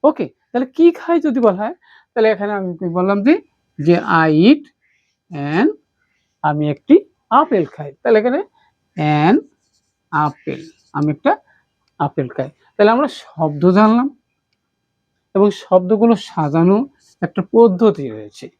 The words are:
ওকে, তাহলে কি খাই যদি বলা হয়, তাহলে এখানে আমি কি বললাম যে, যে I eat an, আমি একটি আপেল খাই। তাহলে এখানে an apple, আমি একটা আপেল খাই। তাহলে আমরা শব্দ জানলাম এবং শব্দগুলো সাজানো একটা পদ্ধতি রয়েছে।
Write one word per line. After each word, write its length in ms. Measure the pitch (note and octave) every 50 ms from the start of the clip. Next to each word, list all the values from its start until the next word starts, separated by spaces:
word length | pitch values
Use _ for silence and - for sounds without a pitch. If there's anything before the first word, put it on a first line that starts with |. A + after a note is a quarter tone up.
| - D4
ওকে, 180 | D4+ - G3 C3+ _ _ _ _
তাহলে 160 | - B3 B3+ B3+ _
কি 100 | - E4 E4+ E4 -
খাই 180 | - - E4+ E4+ E4
যদি 120 | D4+ A#3 B3+ A#3
বলা 140 | G#3+ F#3 F#3+
হয়, 140 | G#3+ A#3 F4+ _ _ _ _ _ _ _
তাহলে 160 | _ A#3+ A3 A3 G#3+
এখানে 180 | F#3 G3+ G#3 G#3 G3+
আমি 120 | F#3+ F3+ F3 E3
কি 60 | F#3+ F3 E3+
বললাম 220 | F3+ F3+ F#3+ G3+ G3+ G3+
যে, 80 | C4 E4 G#4+ _ _ _ _ _ _ _ - C#3+
যে 80 | D#3+ E3+ - - - - D#3+ D#3+ D#3+
I 20 | D#3 D3+ F3 A#3
eat 160 | D4+ D4 - _ _ _ _ _ _ _ _ _ _ _ _ _ F3+ D3 C#3+ C#3+ D#3
an, 120 | F3+ B3 F#4+ - _ _ _ _ _ _ _ _ _ _ _ _ _ - D3+
আমি 160 | D3 D3 D3+ D3+ D3
একটি 200 | - _ - C#4+ F#4 - _ _ _ _ _ G#3+ C4
আপেল 240 | D#4 - C4 G3 D#3 - -
খাই। 160 | - D3 D3 C3+ _
তাহলে 160 | _ A#3+ A3+ G#3+
এখানে 180 | G#3+ B3 B3+ E4 G#4 _ _ _ _ _ _ _ _ _ _ F3 D3+ D3+ D3+ D3+ D3+
an 120 | - A3+ D4+ - _ _ _ _ _ _ _ _ _ _ _ _ _ E3 D3 D3+
apple, 360 | D3 C#3+ _ _ D#3 C3 - - - _ _ _ _ -
আমি 120 | C#3+ D3 D3+ D3
একটা 160 | - _ C#4+ G#4+ - _ _ _ _ _ _ _ _ _ _ _ _ C#3+
আপেল 220 | C#3+ _ - C3+ B2 -
খাই। 140 | - C3 D3 _ _ _ _ _
তাহলে 160 | - G#3 G#3 A3+
আমরা 120 | B3 D4+ C4+ - -
শব্দ 420 | - - _ D#3 D#3+ D3+ D3 D3 D#3+ F#3 F3+ G3+
জানলাম 300 | A3 A3 A3+ A#3+ B3+ C#4+ - _ _ _ _ _ _ _ _ _ _ _ _ _ _ _ _ _ _ _ _ _ _ _ _
এবং 120 | F#3+ G3+ G#3 G3 -
শব্দগুলো 520 | - - F#3 F#3 F#3 F3+ A3 G3+ A3+ A#3 A3+ - - -
সাজানো 480 | - F3 D#3 D3 C#3+ E3 E3 F3 G3 G#3+ C#4 C#4 _ _ _ _ _ _ -
একটা 160 | - _ - F#3 _
পদ্ধতি 520 | - A3+ A#3 A3+ F#3 F3 A#3 G#3+ F3 D#3+ C#3 B2 G#2+
রয়েছে। 320 | G#2+ G#2+ G#2+ _ - - - _